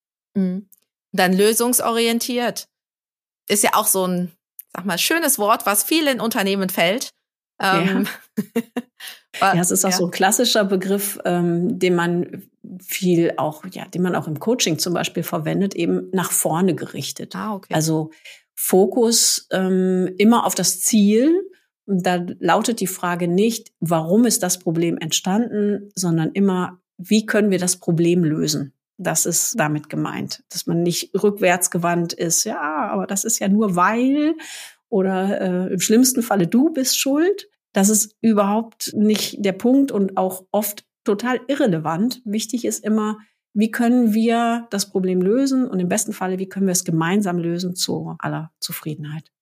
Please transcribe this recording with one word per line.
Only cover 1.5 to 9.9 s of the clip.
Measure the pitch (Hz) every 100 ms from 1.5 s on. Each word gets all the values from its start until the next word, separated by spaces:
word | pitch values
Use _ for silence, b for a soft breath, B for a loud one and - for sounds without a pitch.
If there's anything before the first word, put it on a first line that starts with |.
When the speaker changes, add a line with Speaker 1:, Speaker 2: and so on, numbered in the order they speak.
| 233 240 247 - 226 233 233 - 240 240 - - _ _ _ _ _ _ _ -
Speaker 1:
Ist | 202
ja | - -
auch | 214
so | 190 185
ein, | 180 180 - _ - - -
sag | 190
mal, | 175
schönes | - 330 311 -
Wort, | 208 233 -
was | 302
vielen | - 320 294 247
Unternehmen | 220 233 196 196 185
fällt. | - 170 226 - - _ _ _ _
Ähm, | 190 190 190 190 202 - - -
Speaker 2:
Ja. |
Speaker 1:
<laughs> | - 233 233 - - _ - - _ -
wa-, | 196 175
Speaker 2:
Ja, |
es | 180
ist | 185
auch | 196